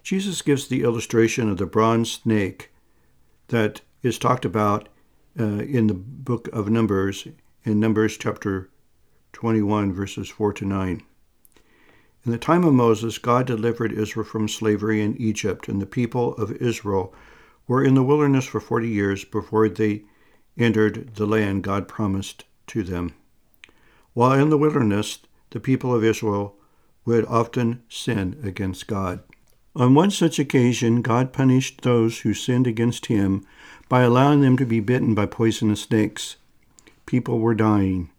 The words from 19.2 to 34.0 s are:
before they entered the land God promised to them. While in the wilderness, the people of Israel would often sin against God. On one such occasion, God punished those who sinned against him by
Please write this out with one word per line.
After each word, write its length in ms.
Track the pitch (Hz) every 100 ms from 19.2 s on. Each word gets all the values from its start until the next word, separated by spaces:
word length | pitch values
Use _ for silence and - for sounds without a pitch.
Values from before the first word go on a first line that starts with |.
before 420 | - 110 - 110 110
they 360 | - 107 107 - _ _ _ _ -
entered 580 | 117 107 107 104 117
the 100 | 104
land 380 | 104 110 104 98
God 260 | 98 98 95
promised 560 | - 104 95 95 - - _ -
to 160 | 113
them. 300 | 92 87 87 - _ _ _ _ - _ _ _ _
While 200 | 120 123
in 160 | 139 151
the 80 | 151
wilderness, 640 | 151 151 110 101 107 - _ _ _
the 80 | 117
people 360 | 131 127 127
of 80 | 120
Israel 520 | 110 104 110 101 101 _ _ _ _ _
would 200 | - 117
often 560 | 107 117 117 127 117 123 _
sin 500 | - - 107 92 -
against 440 | 104 92 95 90 -
God. 340 | 101 95 90 _ _ _ _ _
On 200 | - 127
one 180 | 139 196
such 260 | 196 165 160
occasion, 640 | 139 139 123 117 117 117
God 300 | 117 117 131
punished 500 | - 135 127 131 -
those 380 | 127 120 113 113
who 140 | 113
sinned 340 | 101 - 123 127
against 380 | 110 113 -
him 400 | - 110 98 98 - - - - _
by 140 | 127